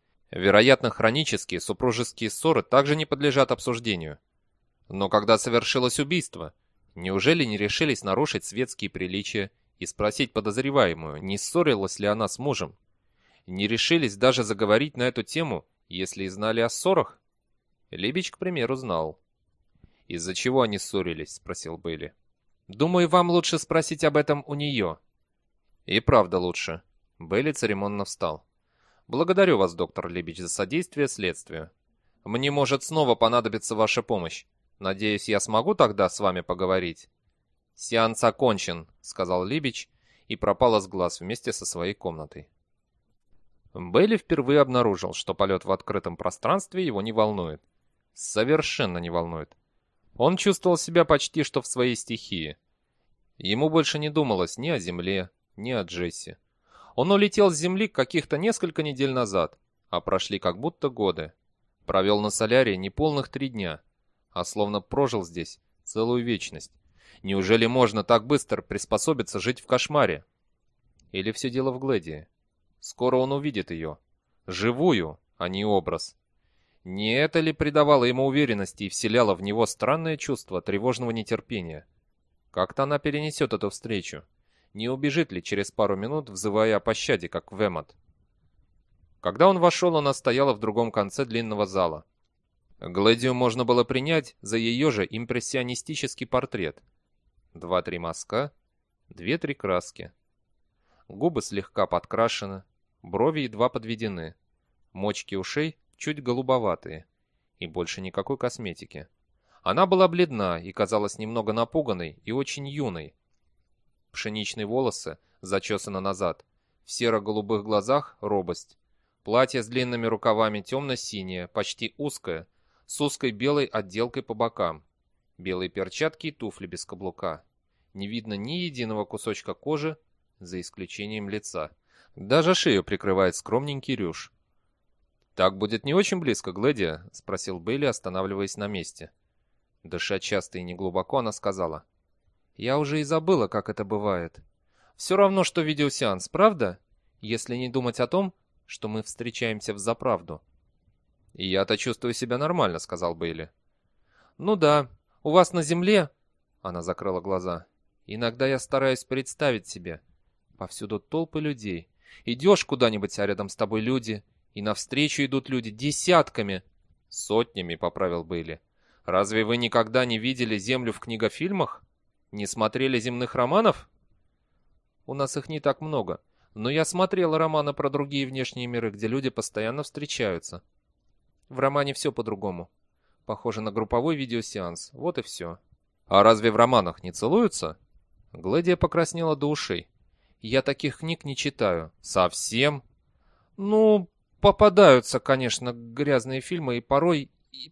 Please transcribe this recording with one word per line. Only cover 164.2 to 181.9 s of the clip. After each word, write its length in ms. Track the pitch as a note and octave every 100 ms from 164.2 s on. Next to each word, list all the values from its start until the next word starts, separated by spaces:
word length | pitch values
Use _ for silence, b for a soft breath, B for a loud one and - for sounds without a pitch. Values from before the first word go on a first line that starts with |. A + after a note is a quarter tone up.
| - _ _
и 80 | G#2+
навстречу 640 | G#2 G#2 - B2+ D3+ -
идут 260 | C#3 C3+ C3
люди 220 | B2+ A2+
десятками". 920 | G#2+ C#3+ D3 - F3 C#3+ - G2+ F#2 - _ _ _ _
"Сотнями", 680 | - - G#2+ A#2+ G2 F2 E2+
поправил 480 | F2 - F#2 E2+
Бейли. 380 | E2 F2 D#2+ D#2 _ _ _ _ -
"Разве 380 | F#2 G2+ A2
вы 140 | G#2+ A#2+
никогда 480 | A#2+ A#2+ A2 B2 B2
не 140 | A2
видели 380 | A#2+ B2+ A#2 G#2+
"Землю" 340 | G2 B2+ A#2+
в 80 | -
книгофильмах? 840 | - A2+ G#2+ - F3 G3 D3 - _ _ _ _ _
Не 140 | G#2 G2+
смотрели 540 | - A2 B2+ C3 B2
земных 360 | A#2+ A#2+ B2 C3
романов?" 540 | B2 F#3 A3+ - - _ _ _ _ _ _ _ _ _ _ _ -
"У 80 |
нас 240 | C3+ C3+ D3
их 120 | C3
не 100 | D#3
так 220 | C#3+ -
много, 400 | D#3 C#3+ F2+ D#2+ _ _ _
но 160 | G#2+ A2+
я 160 | D3+ D#3
смотрела 520 | F3+ F#3 F#3+ F3 D#3
романы 360 | D#3+ D#3 D3
про 160 | C#3 C#3+
другие 380 | C#3+ C#3+ C#3 C3
внешние 400 | C3 B2+ B2+ B2
миры, 240 | A#2+ A2+
где 160 | G2+ A2
люди 220 | C3 C3+
постоянно 540 | - - - A2 C3+
встречаются. 800 | D3 - D3 - A2 E2+ - F2 - _ _ _ _ _ _ _ -
В 120 | C3
романе 340 | C3+ C#3+ C#3